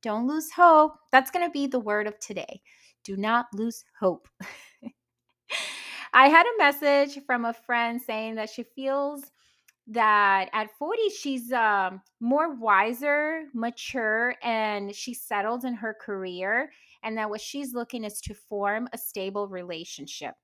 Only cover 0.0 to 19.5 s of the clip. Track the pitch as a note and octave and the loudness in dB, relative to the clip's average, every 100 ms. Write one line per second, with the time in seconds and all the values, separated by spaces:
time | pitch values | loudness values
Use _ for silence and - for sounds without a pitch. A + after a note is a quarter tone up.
0 | A#3 G#3+ A#3+ D#4 D#4 - F4 D#4 D#4 D#4 | -4 -2 -2 -2 -6 6 8 10 6 2
1 | _ C4 C4 F4+ F4 C#4+ C#4 C4 G#3 G#3 | _ 4 4 -2 -2 -2 -2 -2 0 -2
2 | G#3+ G#3+ - F#3+ - - _ _ _ _ | -2 -8 -12 -10 -10 -14 _ _ _ _
3 | - G3 G#3 A#3 A#3+ G3 A#3 A3+ - _ | -10 -4 0 0 0 -6 -6 -6 -18 _
4 | F#3+ E3+ _ _ - - - _ - _ | 0 0 _ _ -18 -18 -20 _ -20 _
5 | _ _ _ _ _ - - - - - | _ _ _ _ _ -8 -8 -12 -14 -14
6 | - - C4+ D#4+ F4+ A4 D4 C#4+ D4 C#4+ | 2 8 10 10 6 4 4 4 2 4
7 | C#4 C#4 - B3 A#3 A#3 _ A#3+ A#3 A#3 | 2 -2 -4 -2 -2 -6 _ -2 0 -4
8 | - A3 A3 A3 G#3+ - A3+ - C4+ C#4 | -6 -8 -6 -6 -8 -10 -14 -8 -4 -2
9 | C#4+ D4 C4 _ _ _ _ _ - A3 | -2 -6 -16 _ _ _ _ _ -10 0
10 | G#3+ G#3 G3+ G3 F#3 A3 G#3+ _ D4+ A4+ | 4 4 6 4 2 -4 -6 _ -4 0
11 | G#4+ F#4+ C#4+ C4 A#3 B3 A3 G3+ F#3 F#3+ | -2 -2 -6 -6 -2 0 2 2 0 -4
12 | _ _ A#3 C#4 E4 C4+ A3+ G3 G#3+ A#3+ | _ _ 0 2 0 -2 2 4 4 0
13 | C#4+ D4 D4+ D#4+ D4+ A#3 A#3 A#3+ - C4+ | 0 0 0 -4 -8 -6 -6 -6 -10 -4
14 | A3 A3 A#3+ A#3+ A#3+ A3+ G#3+ G#3 G3+ G#3 | -2 0 0 -2 -4 -2 -2 -4 -6 -10
15 | - A#3 - G#3 G3+ B3 B3+ A#3 A3 G#3+ | -12 -12 -6 -2 -2 -4 -6 -6 -8 -10
16 | - G3 F#3 F3+ F#3 A3+ D4 _ _ _ | -10 -8 -8 -6 -2 -2 -4 _ _ _
17 | - A3 G#3+ G#3+ - C#4 C#4 A#3+ A#3+ B3 | -10 -6 -6 -6 -10 -10 -8 -8 -8 -8
18 | G#3+ G3+ - G#3 _ G#3 G3+ G#3+ B3 - | -10 -10 -14 -16 _ -4 -2 -2 -4 -10
19 | - - F#3+ G3 G3+ | -10 -8 -6 -6 -6